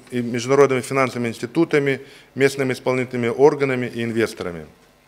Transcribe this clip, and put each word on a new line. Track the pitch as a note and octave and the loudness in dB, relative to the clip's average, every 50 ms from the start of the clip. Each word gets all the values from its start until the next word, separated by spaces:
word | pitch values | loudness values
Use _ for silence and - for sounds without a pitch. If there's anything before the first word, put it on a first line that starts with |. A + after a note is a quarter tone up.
| - - | -10 -8
и | B2 B2 A#2+ | -4 -4 -4
международными | A#2 A#2+ A#2+ A#2 B2+ C#3 C#3+ C#3 B2+ C3 B2+ | -2 -4 -4 0 4 6 6 6 6 6 2
финансовыми | A#2+ - C3+ C#3 C3 A#2+ A2 A#2+ A#2+ | -2 -2 0 0 0 0 -2 -2 -4
институтами, | A#2 A2 - - A#2 - D#3+ E3 D#3 D3+ D3 C#3 C#3 C3+ A#2+ - - - - - _ - | -4 -4 -6 -8 -4 0 0 0 2 2 2 2 0 -2 -4 -6 -14 -20 -20 -20 _ 0
местными | B2+ C#3 C3+ C3+ C#3 C3+ C3 B2+ | 2 2 2 2 0 -2 -2 -2
исполнительными | - - C3 B2+ B2+ B2+ B2 - B2 A#2 | -2 -2 -2 0 0 -2 -2 -2 -2 -2
органами | A#2 A#2 B2+ C#3 D#3 D3+ C#3 C#3+ C3+ B2+ B2+ B2 | 0 0 0 0 0 0 -2 -2 -2 -2 -2 -4
и | A2+ G#2+ A#2 A#2 | -6 -6 -6 -6
инвесторами. | A#2 A2 A2+ A2 G2+ - - F#2 F2+ E2+ D#2+ D2+ D2 - _ _ _ _ _ _ | -4 -2 -2 -2 -2 -4 -6 -10 -10 -10 -10 -12 -16 -20 _ _ _ _ _ _